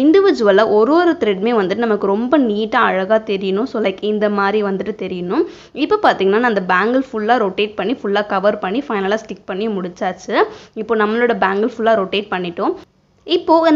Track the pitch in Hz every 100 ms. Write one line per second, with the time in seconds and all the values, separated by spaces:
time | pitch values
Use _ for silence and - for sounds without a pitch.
0 | 285 370 392 254 208 196 220 208 226 330
1 | 349 311 214 190 226 233 185 202 233 208
2 | 196 202 247 302 240 208 220 240 214 185
3 | 190 220 220 196 196 190 262 226 214 185
4 | 208 214 208 202 196 214 202 190 202 208
5 | 185 180 180 254 349 - - - 302 415
6 | 339 196 190 208 247 196 185 180 214 262
7 | 262 220 214 247 202 185 208 208 196 269
8 | 208 202 208 196 202 208 185 226 277 208
9 | 190 220 - 190 - 185 226 196 180 180
10 | 190 185 - 247 - - - - 214 226
11 | 208 226 240 208 190 196 240 - 226 220
12 | 185 196 208 185 180 170 240 370 - _
13 | _ _ - 349 349 330 320